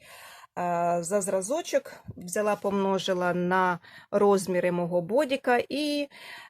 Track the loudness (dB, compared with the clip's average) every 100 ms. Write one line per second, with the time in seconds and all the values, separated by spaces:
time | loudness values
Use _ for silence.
0 | -20 -20 -20 -20 -12 -4 -2 2 2 0
1 | 0 0 0 -2 0 -4 0 -2 -2 -10
2 | -16 -14 -6 -2 0 0 0 0 2 0
3 | 0 0 0 0 2 2 2 0 -8 -20
4 | -4 4 4 4 2 0 0 0 0 -2
5 | 2 0 2 0 2 2 0 -4 -2 -2
6 | -4 -10 -18 -18